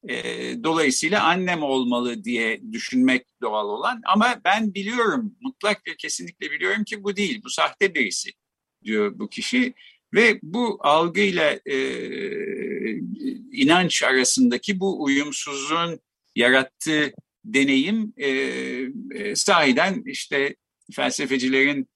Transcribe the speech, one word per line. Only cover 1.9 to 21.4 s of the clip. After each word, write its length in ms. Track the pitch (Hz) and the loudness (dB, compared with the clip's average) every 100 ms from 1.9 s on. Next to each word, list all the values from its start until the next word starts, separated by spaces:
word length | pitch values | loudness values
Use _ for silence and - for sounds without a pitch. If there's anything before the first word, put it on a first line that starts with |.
| 120 123 117 | 0 -2 -4
diye 380 | 104 120 113 110 110 | -4 -2 0 -2 -6
düşünmek 540 | 110 - 127 131 127 - _ | -10 -2 2 4 2 -2 _
doğal 280 | 117 107 104 | -4 -2 -2
olan. 320 | 107 190 247 - | -2 -4 -4 0
Ama 360 | 196 233 233 170 | 4 4 2 0
ben 280 | 208 220 | 2 0
biliyorum, 640 | 190 196 247 226 143 110 - | -4 -4 0 2 0 -4 -8
mutlak 460 | 127 - 208 202 - | -10 -4 -2 -2 -6
ve 80 | 160 | -10
kesinlikle 560 | 156 - 175 _ 151 | -8 -8 -10 _ -10
biliyorum 320 | 151 180 214 | -4 -2 -2
ki 200 | 208 208 | -4 -4
bu 120 | 202 190 | -6 -2
değil, 260 | 196 113 | -2 -2
bu 60 | 127 | -6
sahte 460 | - 156 - 190 165 | -2 -2 2 0 2
birisi 360 | 110 - - - _ _ _ _ | -2 -2 -8 -14 _ _ _ _
diyor 360 | 104 107 104 95 | -2 0 0 -2
bu 100 | 104 | -10
kişi. 440 | - - 247 254 - - _ _ | -6 -2 0 0 -4 -20 _ _
Ve 260 | 175 233 202 | 4 4 4
bu 360 | 151 202 240 - | -4 -2 -2 0
algıyla, 760 | 143 156 170 170 202 175 156 131 - | 4 4 4 2 2 2 0 0 -4
e, 120 | 135 135 123 123 - - - - - - - 113 107 - - 131 - - | -4 -2 -4 -8 -8 -6 -6 -6 -6 -6 -6 -4 -6 -6 -6 -8 -8 -10
inanç 520 | - 135 175 175 - | 0 4 4 4 2
arasındaki 760 | 123 131 123 - 123 120 - 190 | 2 4 2 4 4 4 -2 -2
bu 240 | 196 185 | 0 -2
uyumsuzluğun 960 | 139 139 147 - 147 143 139 160 170 160 _ _ _ - | 0 0 0 -6 -6 -6 -2 0 0 -4 _ _ _ 2
yarattığı 760 | 120 131 131 _ - 151 143 - _ _ 113 | 6 6 2 _ 0 0 0 -4 _ _ -2
deneyim, 680 | 127 139 135 160 220 214 - | 2 4 4 2 0 -2 -4
e, 120 | 139 135 131 127 131 127 131 - - - | -2 -2 -2 -4 -6 -6 -8 -10 -12 -8
e, 200 | 208 - | -6 -2
sahiden 680 | - 180 147 127 180 190 - | 2 4 4 4 2 -2 -8
işte 500 | 131 - 143 143 - _ _ - - | -10 -4 -2 -2 -4 _ _ -16 -4
felsefecilerin 920 | 135 135 139 135 | -2 -2 -2 0